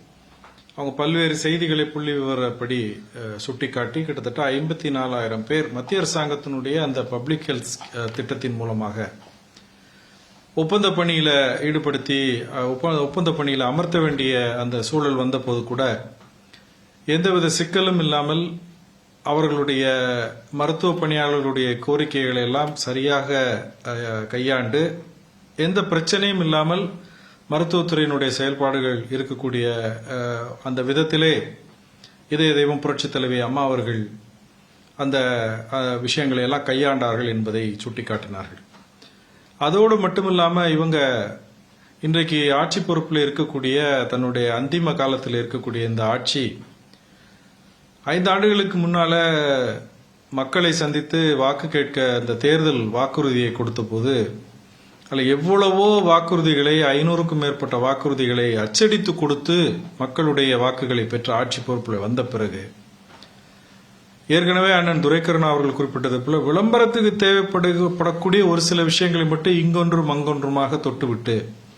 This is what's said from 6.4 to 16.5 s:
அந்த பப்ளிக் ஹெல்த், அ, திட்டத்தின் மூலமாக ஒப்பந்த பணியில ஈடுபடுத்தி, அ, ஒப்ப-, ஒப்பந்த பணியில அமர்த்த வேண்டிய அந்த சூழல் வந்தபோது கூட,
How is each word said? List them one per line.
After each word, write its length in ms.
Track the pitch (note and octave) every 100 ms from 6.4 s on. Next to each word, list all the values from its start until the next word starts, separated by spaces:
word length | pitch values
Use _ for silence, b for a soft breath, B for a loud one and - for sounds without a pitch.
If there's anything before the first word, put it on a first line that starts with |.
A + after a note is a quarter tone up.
| C#3+ C3+ C3 D3+
அந்த 220 | D3+ C3
பப்ளிக் 400 | A2+ B2 B2 D#3 -
ஹெல்த், 500 | B2+ A#2+ - - -
அ, 80 | A#2
திட்டத்தின் 500 | A2+ A#2+ C3 B2+ A#2
மூலமாக 560 | A2+ A2 G#2+ G#2+ G2+ - - - _ B B B B B B B B B B -
ஒப்பந்த 320 | D#3+ G3+ G3+
பணியில 760 | E3 E3+ D#3+ D3+ C#3+ C3+ B2
ஈடுபடுத்தி, 840 | D3 D3+ D3 C3+ C3+ C#3 C3+ A#2+ A2+ C3+
அ, 120 | B2+
ஒப்ப-, 320 | B2+ E3+ D#3
ஒப்பந்த 320 | C#3+ E3 E3+
பணியில 280 | D#3 C#3+ C3+
அமர்த்த 400 | B2+ C#3+ E3+ E3+
வேண்டிய 560 | D#3 C#3+ C3 B2 A#2+ A#2+
அந்த 220 | B2 A#2+
சூழல் 340 | A2 D#3 C#3+ C3
வந்தபோது 480 | B2+ C3 B2+ A#2+
கூட, 480 | A2+ B2 B2+ A2 - - - _ _